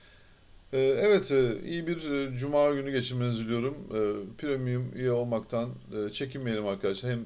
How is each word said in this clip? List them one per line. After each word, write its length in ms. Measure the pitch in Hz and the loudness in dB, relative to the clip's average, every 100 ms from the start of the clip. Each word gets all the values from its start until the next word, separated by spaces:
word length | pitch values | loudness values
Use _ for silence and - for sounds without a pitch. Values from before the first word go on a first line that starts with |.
| - - - - - - - | -20 -20 -20 -20 -20 -20 -4
E, 60 | 135 | 2
evet, 520 | 135 127 208 196 - | 2 4 6 4 4
e, 300 | 135 123 104 - | 4 4 2 -4
iyi 220 | 170 165 | -4 -2
bir, 240 | 170 156 | -4 -2
e, 260 | 143 135 123 | -2 -2 -4
cuma 320 | 143 147 147 | 0 4 4
günü 220 | 139 139 | 4 0
geçirmenizi 480 | 135 123 127 123 113 | -2 0 0 0 0
diliyorum. 360 | 113 117 127 147 | 0 0 0 -4
E, 240 | - 110 107 104 98 113 | -4 0 0 0 -6 -6
premium 540 | 147 135 127 123 127 - | -2 -2 0 -2 -4 -2
üye 160 | 127 | 0
olmaktan, 580 | 120 120 113 110 120 120 | 0 0 -2 -2 -4 -4
e, 400 | 127 - 107 104 | -6 -8 -4 -4
çekinmeyelim 580 | - 139 139 123 110 104 | -4 -6 -4 -4 -2 -2
arkadaşlar. 440 | 98 101 98 123 | 0 0 -2 -2
Hem 80 | 120 | -4